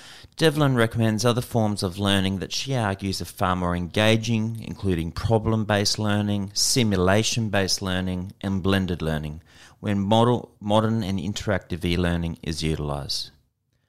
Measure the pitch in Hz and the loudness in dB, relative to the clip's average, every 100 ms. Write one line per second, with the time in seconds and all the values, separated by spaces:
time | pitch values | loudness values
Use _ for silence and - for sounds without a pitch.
0 | - - - - 160 147 139 123 113 117 | -20 -20 -20 0 0 4 2 4 2 2
1 | 113 107 120 117 - 117 107 101 95 95 | 0 2 2 0 0 0 0 0 -4 0
2 | 101 98 95 95 80 - 135 131 104 98 | 2 2 2 -2 -4 -6 -4 -2 -2 -2
3 | 98 92 87 - 95 90 87 87 85 104 | -4 -6 -8 -2 0 0 0 -2 -2 2
4 | 107 113 113 113 113 110 - - 98 82 | 4 4 2 -2 -2 -6 -10 -4 -2 0
5 | 85 - - 113 110 110 104 101 104 - | -2 -4 0 2 2 0 0 0 0 0
6 | 107 104 104 101 95 - - 135 113 92 | 0 0 0 -2 -4 -2 0 2 2 4
7 | 92 104 113 117 107 98 92 - 98 92 | 4 4 2 -2 0 0 0 -2 -2 -2
8 | 92 90 92 - 98 98 95 98 92 82 | -2 -4 -6 -6 -4 0 2 2 0 -2
9 | 80 78 76 80 - - - _ 104 101 | -2 -2 -4 -10 -16 -20 -20 _ -4 -2
10 | 98 113 120 120 - _ 101 110 110 113 | 4 4 4 2 -4 _ 0 2 2 0
11 | 92 98 82 104 - 92 - 85 87 87 | -2 -4 -4 -4 -2 -2 -2 -4 0 0
12 | 87 85 85 - - 80 80 78 73 71 | 2 0 -2 -6 -8 -4 -2 -2 -4 -6
13 | 69 - - - _ _ _ _ | -6 -6 -8 -14 _ _ _ _